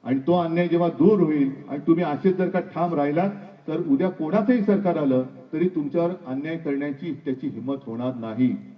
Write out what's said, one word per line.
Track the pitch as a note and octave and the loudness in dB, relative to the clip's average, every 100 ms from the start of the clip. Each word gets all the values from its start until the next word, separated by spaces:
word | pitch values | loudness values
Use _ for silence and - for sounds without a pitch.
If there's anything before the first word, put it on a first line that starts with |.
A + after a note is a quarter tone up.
आणि | A#2 C3+ | -2 -2
तो | C3+ F3 | 2 2
अन्याय | E3 E3 F3 | 2 0 2
जेव्हा | E3+ E3+ | 2 2
दूर | E3 F3+ G#3 | 4 6 6
होईल | D#3 D3+ C3+ - - | 4 2 0 -2 -10
आणि | C#3 - | -6 2
तुम्ही | E3 | 2
असेच | E3 C#3+ F#3+ F3+ | 2 0 0 2
जर | F3+ | 0
का | F3+ | -2
ठाम | - D#3+ E3+ | -4 -4 -2
राहिलात, | D3 C#3+ D3+ G3 G3+ - - - | 0 0 0 0 -4 -16 -14 -8
तर | E3 | -6
उद्या | F3+ C#3 F#3 | 0 2 2
कोणाचंही | - D#3 G3+ G#3 B3 | -2 0 2 2 2
सरकार | G3+ F#3+ F3+ D#3+ | 4 2 2 0
आलं | C#3+ B2+ B2+ - - | 2 2 0 -10 -8
तरी | D#3 F3+ | -2 0
तुमच्यावर | E3 C#3+ E3 E3+ F#3 C3+ | 0 -2 0 0 -2 -8
अन्याय | C3 D3+ E3 | -6 -6 -6
करण्याची | D#3 C#3 C#3+ C3+ F3 C#3 C#3+ | -4 -4 -4 -6 -8 -8 -6
त्याची | C3 D3 | -6 -6
हिंमत | A2 B2 C#3 A#2 | -8 -6 -8 -8
होणार | A#2 B2+ A#2+ | -6 -6 -6
नाही. | A2 A2 B2+ G2+ - | -8 0 0 0 -10